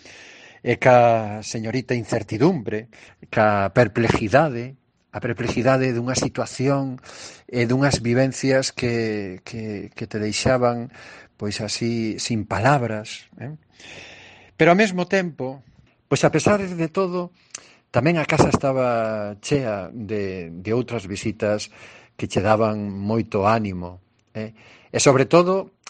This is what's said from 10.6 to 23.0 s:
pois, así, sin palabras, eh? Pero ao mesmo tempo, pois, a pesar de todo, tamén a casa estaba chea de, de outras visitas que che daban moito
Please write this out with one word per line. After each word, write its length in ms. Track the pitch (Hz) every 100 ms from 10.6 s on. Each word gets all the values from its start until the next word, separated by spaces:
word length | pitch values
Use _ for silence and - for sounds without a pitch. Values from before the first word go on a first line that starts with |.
| 123 120 120 - - - - _
pois, 240 | 104 104
así, 560 | 104 - 117 117 110 92
sin 320 | - 113 98
palabras, 800 | 95 123 147 117 107 110 - - -
eh? 160 | 120 156 _ _ - - - - - - - -
Pero 160 | 160 185
ao 0 |
mesmo 320 | 214 180 175
tempo, 560 | 196 180 139 131 139 - _ _ _
pois, 160 | _ 139
a 80 | 151
pesar 320 | 156 208 208
de 280 | 190 175 160
todo, 400 | 190 190 180 175 _ _ - - _ _
tamén 320 | 120 139 170
a 80 | 143
casa 240 | 147 143
estaba 880 | - 139 131 123 117 110 110 104 104
chea 480 | - 143 123 101 87
de, 640 | 120 101 107 98 92 85
de 180 | 85 90 117
outras 320 | 120 117 95
visitas 640 | 98 113 104 104 107 - - - - _
que 160 | - 101
che 160 | -
daban 480 | 98 107 110 107 101
moito 560 | 98